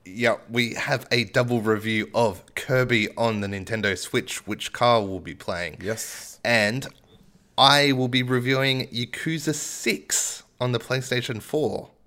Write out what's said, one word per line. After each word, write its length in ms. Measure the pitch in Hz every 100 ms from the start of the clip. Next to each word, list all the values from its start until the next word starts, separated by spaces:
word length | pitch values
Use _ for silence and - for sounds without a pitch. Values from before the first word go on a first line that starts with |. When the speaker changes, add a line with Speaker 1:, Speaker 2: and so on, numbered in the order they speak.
Speaker 1:
Yeah, 320 | - 95 117 107 -
we 240 | 117 117
have 320 | 113 - 135 -
a 120 | 123
double 360 | 110 127 123 120
review 480 | 107 110 107 110 104
of 280 | - 113 90 -
Kirby 540 | - - 127 127 117 107 -
on 240 | 117 107
the 40 | 101
Nintendo 500 | 98 95 113 104 92
Switch, 500 | - 123 - - -
which 260 | 104 -
Carl 340 | - 120 117 101
will 140 | 95
be 140 | 85
playing. 420 | - - 90 87 -
Speaker 2:
Yes. 580 | 90 113 - - - -
Speaker 1:
And 440 | - 117 104 123 135 - _ - - - _ -
I 340 | 135 143 143
will 160 | 131 127
be 140 | 127
reviewing 640 | 123 127 123 135 135 131 131
Yakuza 680 | 117 117 - - 160 156
Six 880 | 151 - - - 196 - - - - - -
on 140 | 123
the 60 | 120
PlayStation 640 | - 131 127 127 120 113
four. 480 | - 151 131 - - _